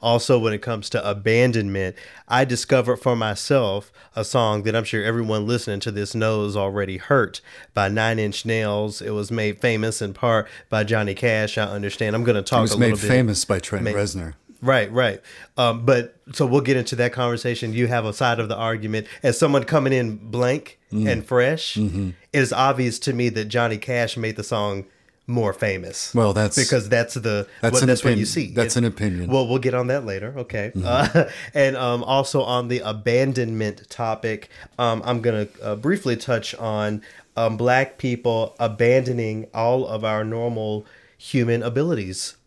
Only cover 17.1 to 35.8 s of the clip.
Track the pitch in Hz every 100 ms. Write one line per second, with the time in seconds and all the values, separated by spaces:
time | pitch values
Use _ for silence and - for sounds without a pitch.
17.1 | 123 123 117 123 117 117 113 120 120 110
18.1 | 101 131 117 110 104 113 113 107 110 107
19.1 | - 180 - 160 143 127 156 135 131 120
20.1 | 107 110 113 123 143 - _ _ 107 107
21.1 | 117 107 123 127 160 - - 107 87 95
22.1 | 87 _ 147 127 113 131 127 123 113 -
23.1 | 120 120 110 107 117 117 107 120 123 113
24.1 | - 113 107 101 113 104 98 98 _ _
25.1 | _ - 120 107 95 110 95 90 - -
26.1 | 120 110 98 107 - 131 131 101 120 117
27.1 | - 113 104 101 - 117 127 127 123 123
28.1 | 113 107 - 113 - 117 123 117 - 104
29.1 | 90 87 131 120 127 123 123 123 139 117
30.1 | 95 107 139 120 113 104 98 90 123 113
31.1 | 170 - - - 147 135 131 127 120 117
32.1 | 135 135 143 123 123 120 123 107 107 107
33.1 | 120 135 123 117 110 107 101 - - 117
34.1 | 110 117 107 - - - - 120 113 113
35.1 | 123 117 110 104 - 107 104